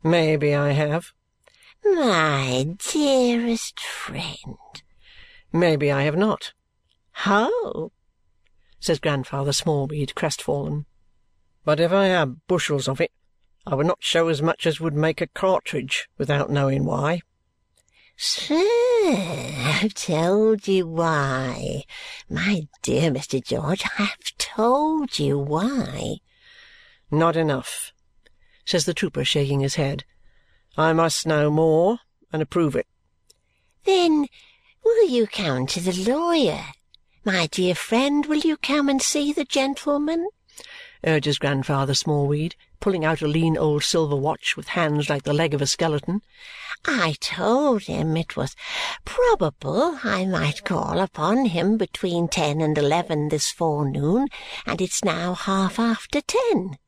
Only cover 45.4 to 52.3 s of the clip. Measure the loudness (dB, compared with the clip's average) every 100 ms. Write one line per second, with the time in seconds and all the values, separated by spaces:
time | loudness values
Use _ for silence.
45.4 | 0 0 -2 0 0 0 -2 -4 _ -20
46.4 | -20 -18 -14 -8 -2 0 0 -2 -6 -2
47.4 | 2 2 2 0 -2 -4 0 -2 -2 -4
48.4 | -6 -6 -10 -8 -8 -8 -8 0 2 4
49.4 | 0 -2 -4 0 0 -2 -4 -2 0 0
50.4 | -2 -4 -4 -4 -2 -2 -2 -2 0 2
51.4 | 2 0 2 2 -2 -2 -2 0 0